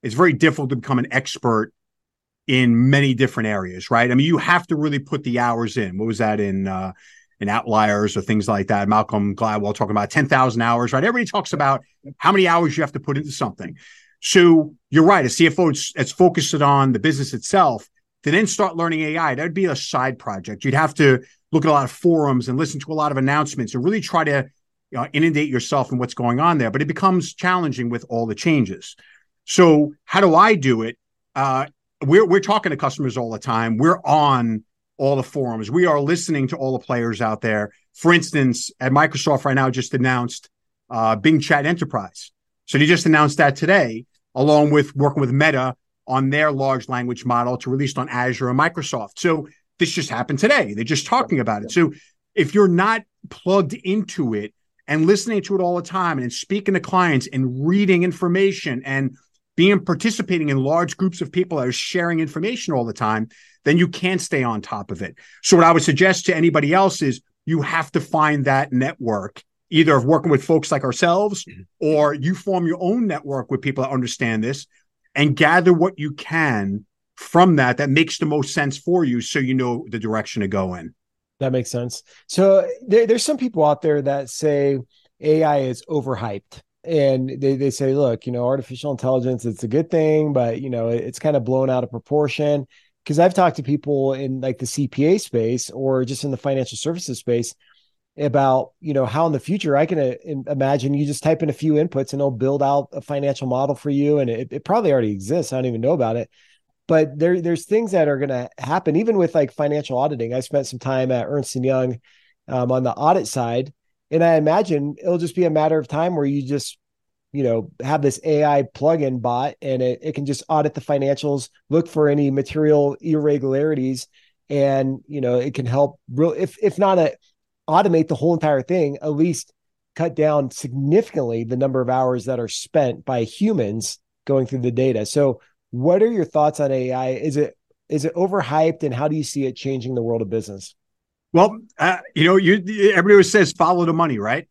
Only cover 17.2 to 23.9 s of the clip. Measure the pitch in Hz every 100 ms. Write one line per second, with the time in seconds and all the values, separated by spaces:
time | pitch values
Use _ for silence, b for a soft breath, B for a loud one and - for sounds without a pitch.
17.2 | 139 117 - 196 165 113 - _ _ _
18.2 | - 165 220 - 196 165 170 160 156 156
19.2 | 160 151 165 160 185 139 - 143 131 127
20.2 | - 98 92 104 139 139 156 151 143 127
21.2 | B B _ 160 151 147 131 - 175 165
22.2 | 147 127 120 127 156 147 147 156 151 135
23.2 | 131 147 147 139 113 123 143